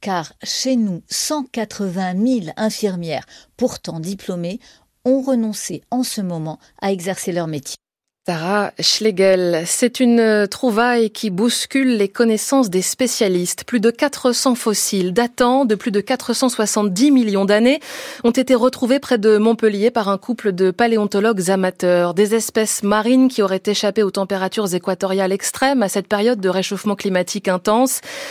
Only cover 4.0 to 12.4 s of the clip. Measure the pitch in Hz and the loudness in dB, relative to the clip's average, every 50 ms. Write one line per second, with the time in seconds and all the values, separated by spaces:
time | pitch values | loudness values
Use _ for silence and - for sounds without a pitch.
4 | 156 185 202 196 - - 185 175 170 175 196 247 - - - _ _ _ _ _ | -8 -8 -10 -10 -8 -8 -6 -6 -6 -6 -8 -10 -12 -20 -20 _ _ _ _ _
5 | - 247 262 277 262 269 262 233 220 220 202 - - - 175 - - _ 240 254 | 0 0 2 2 2 0 0 0 0 -2 -4 -6 -8 -8 -10 -10 -8 _ -4 -2
6 | 247 - - 214 190 180 170 160 156 156 156 - _ _ _ _ - 196 196 180 | -2 -2 -4 -4 -4 -4 -4 -6 -6 -8 -10 -12 _ _ _ _ -2 -2 -2 -2
7 | 165 196 185 - - 190 170 175 165 160 156 143 - - - - _ _ _ _ | -2 -6 -6 -6 -6 -4 -4 -2 -4 -4 -6 -8 -8 -10 -14 -16 _ _ _ _
8 | _ _ _ _ _ - 170 160 160 180 202 208 202 - - - 165 - - - | _ _ _ _ _ -6 -6 -4 -2 -2 0 0 -2 -2 -4 -4 -2 -2 0 0
9 | 214 220 185 180 190 190 190 180 180 175 170 156 170 - - - 254 233 247 - | 0 0 2 4 4 4 4 4 2 0 0 -2 -2 -4 -2 0 0 0 2 2
10 | 254 240 233 233 226 220 214 208 208 196 - - 269 247 202 220 240 247 240 233 | 4 4 6 4 4 4 4 2 2 0 -2 -2 -2 0 2 2 2 2 2 2
11 | 226 214 220 - 226 214 180 175 226 240 220 - - - - 269 269 254 240 208 | 2 0 -2 -4 -6 -4 0 0 0 0 0 -2 -4 -2 -2 0 2 2 2 2
12 | 202 196 - - 240 226 220 214 | 0 0 0 2 2 2 2 0